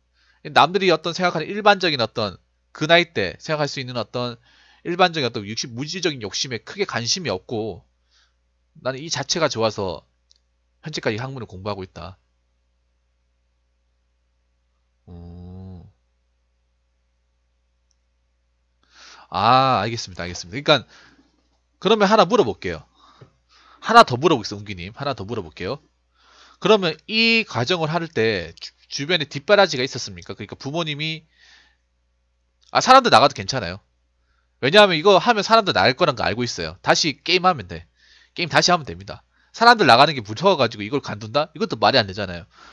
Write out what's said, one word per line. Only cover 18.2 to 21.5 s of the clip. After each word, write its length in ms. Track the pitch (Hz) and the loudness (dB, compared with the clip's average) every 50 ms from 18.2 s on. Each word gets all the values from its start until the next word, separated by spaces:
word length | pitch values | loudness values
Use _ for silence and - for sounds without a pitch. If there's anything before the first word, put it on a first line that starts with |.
| _ _ _ _ _ _ _ _ _ _ _ _ _ _ _ - - - - - - _ | _ _ _ _ _ _ _ _ _ _ _ _ _ _ _ -20 -20 -20 -20 -20 -16 _
아, 500 | - 90 101 113 127 131 135 135 127 98 | -4 0 2 4 4 4 4 2 2 0
알겠습니다. 420 | 98 117 117 113 - - 90 - 87 | 0 -2 -6 -8 -12 -14 -12 -12 -12
알겠습니다. 380 | 90 90 - - 85 92 135 | -10 -10 -12 -14 -12 -12 -6
그러니까 260 | 147 156 151 123 - _ - - - _ _ _ _ _ _ _ _ _ | 2 2 2 2 0 _ -20 -20 -20 _ _ _ _ _ _ _ _ _